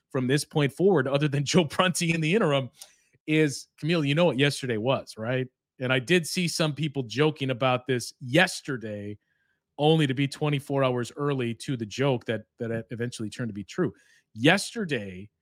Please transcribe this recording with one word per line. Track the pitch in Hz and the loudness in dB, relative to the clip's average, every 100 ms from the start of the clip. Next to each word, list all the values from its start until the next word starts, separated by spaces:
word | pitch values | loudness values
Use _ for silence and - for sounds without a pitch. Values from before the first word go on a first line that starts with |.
| _ | _
from | 135 123 | -2 0
this | 147 | 0
point | - 156 143 | 0 0 0
forward, | - 185 165 131 | 2 4 4 2
other | 139 151 | 0 0
than | 139 | -2
<laughs> | 139 | 2
Joe | 185 | 2
Prunty | 151 - 185 - 165 | 2 2 2 2 0
in | 165 | 0
the | 156 | 2
interim, | 208 175 139 120 - - _ _ _ - | 2 2 2 -2 -10 -20 _ _ _ 0
is, | 156 151 131 - _ | 2 2 0 -12 _
Camille, | 151 175 | -2 0
you | 139 | 2
know | 147 | 4
what | 175 123 | 4 4
yesterday | 143 - 127 110 | 2 2 -2 -2
was, | 120 120 - - | 0 -2 -4 -8
right? | 110 127 127 _ _ - | -4 -2 -4 _ _ -6
And | 127 | 0
I | 131 | 0
did | 117 180 156 | 2 0 0
see | 185 170 | -2 -2
some | - 156 | 0 -2
people | 139 156 139 | -2 -4 -4
joking | 117 113 156 147 131 | -4 0 0 0 -4
about | 127 131 123 - | 0 2 0 0
this | 123 - - | -2 -4 -12
yesterday, | 123 143 180 - - 135 110 104 104 104 _ _ _ _ _ - | 0 2 2 0 -8 -8 -8 -8 -10 -12 _ _ _ _ _ 0
only | 151 160 143 | 4 6 4
to | |
be | 131 139 | 0 -2
twenty-four | - 151 143 - 139 | -2 -2 -2 -2 0
hours | 131 123 117 - | 2 0 -4 -4
early | 143 135 120 | -4 -2 -4
to | 113 - 127 | -4 -6 -6
the | 107 | -4
joke | 110 139 123 - | 0 0 0 -2
that, | 110 - - | -6 -8 -10
that | 117 | -6
e-, | 113 - | -6 -6
eventually | 117 120 - 107 | -8 -8 -8 -10
turned | - 120 | -8 -8
to | |
be | 101 | -8
true. | 98 - 143 - _ _ _ | -8 -4 -4 -4 _ _ _
Yesterday | 107 143 202 - 233 185 127 98 90 104 _ | 0 2 2 0 -6 -4 -4 -6 -12 -16 _